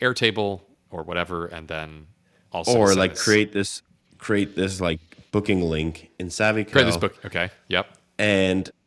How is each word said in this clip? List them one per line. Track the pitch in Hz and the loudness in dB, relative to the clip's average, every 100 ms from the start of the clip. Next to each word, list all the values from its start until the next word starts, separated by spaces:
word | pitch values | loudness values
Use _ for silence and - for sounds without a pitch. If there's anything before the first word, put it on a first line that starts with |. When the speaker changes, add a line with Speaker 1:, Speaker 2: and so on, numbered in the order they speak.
Speaker 1:
Airtable | 127 120 117 104 101 95 - _ _ | -2 2 0 2 -2 -4 -12 _ _
or | 87 | -14
whatever, | 80 87 87 87 85 | -6 -4 -4 -6 -8
and | 82 80 | -10 -10
then | 80 78 78 80 _ _ _ _ | -10 -10 -16 -20 _ _ _ _
also | 87 90 120 | -4 2 4
Speaker 2:
Or, | 101 | 6
Speaker 1:
send | 95 | 6
Speaker 2:
like, | 92 | 2
Speaker 1:
this | - | 0
Speaker 2:
create | - 107 104 | 2 4 2
this, | 101 98 - - _ _ _ | -2 -4 -8 -16 _ _ _
create | - 104 95 - | -2 0 0 -2
this, | 95 92 | -4 -2
like, | 87 82 - - - | -2 -4 -8 -20 -4
booking | 107 104 95 | -2 0 0
link | 85 80 80 80 - - | 0 0 -4 -6 -14 -14
in | 90 | -8
Zavical. | - 107 107 104 | 0 0 0 0
Speaker 1:
Create | 143 | 2
this | 113 85 | 2 2
book. | 101 - 92 | -2 -6 -8
Okay. | 87 90 - - | -6 -6 -8 -6
Yep. | 90 - _ _ - | -4 -4 _ _ -2
Speaker 2:
And | 104 98 95 92 92 - | 2 2 2 0 -4 -12